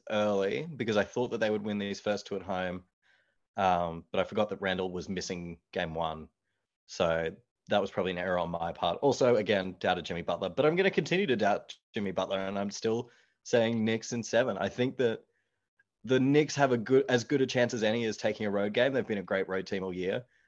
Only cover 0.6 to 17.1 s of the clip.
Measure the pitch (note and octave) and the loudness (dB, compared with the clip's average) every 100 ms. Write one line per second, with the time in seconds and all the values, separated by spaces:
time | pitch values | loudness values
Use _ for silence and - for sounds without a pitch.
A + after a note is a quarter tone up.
0.6 | E3 C#3 A2+ G#2 G2 - B2 A2+ A2 G#2+ | -6 -4 0 2 2 -2 -2 0 0 0
1.6 | G#2+ G#2 G2+ G2 - G2+ - G2 F2+ F#2 | -2 -4 -4 -4 -2 -4 -4 -8 -4 -4
2.6 | F#2 F2+ - _ _ _ _ _ _ - | -4 -6 -12 _ _ _ _ _ _ 0
3.6 | F#2+ F2 E2+ E2 - F#2+ F#2 G#2+ G#2 G2 | 2 2 0 -6 -4 -2 -2 -2 -2 -2
4.6 | G2 F#2 F#2 F2+ F2 F#2 - F2+ F2 E2+ | -2 -2 -2 -6 -6 -6 -6 -8 -8 -14
5.6 | _ F#2+ F2 D#2+ D#2+ D#2+ D#2 _ _ _ | _ -4 -4 -2 -4 -6 -12 _ _ _
6.6 | _ _ _ - E2+ E2 E2 F#2 _ _ | _ _ _ 0 2 2 -2 -6 _ _
7.6 | - G#2 G2+ - F#2 F2 F#2 F2+ E2+ E2 | 0 0 0 -2 -2 -2 -2 0 -2 -4
8.6 | E2+ - F2+ - C#3 A#2+ B2+ A#2+ G#2 G2+ | -6 -2 -2 2 2 4 4 4 2 0
9.6 | F#2 F2+ G2 F2+ E2 E2+ E2+ F2 F#2 F2 | 0 -2 0 0 -2 -6 -4 -4 -2 2
10.6 | D3 F3 F#3+ F#3+ D3+ F3 G3 A2+ G2+ G2+ | 2 4 2 2 0 0 0 2 2 0
11.6 | - - _ A2+ G2 F#2 F#2+ G2 F#2+ G2+ | -2 -18 _ -6 -4 -2 -2 -2 -2 -4
12.6 | G2+ - A2+ A#2 A#2+ _ _ _ - A#2+ | -4 -4 -2 -2 -4 _ _ _ 0 2
13.6 | A2+ A#2 A2 A2+ - A#2+ G#2+ A2+ B2+ F#2+ | 4 2 0 0 -2 -6 0 2 2 0
14.6 | G2 - B2+ C3 A#2+ A2 - _ _ _ | -2 0 -2 2 0 0 -8 _ _ _
15.6 | _ _ _ _ A2 B2+ C3 D3 D3+ C#3 | _ _ _ _ 0 2 6 4 4 2
16.6 | C#3 A#2+ G#2 C3 C3 | 2 2 4 4 6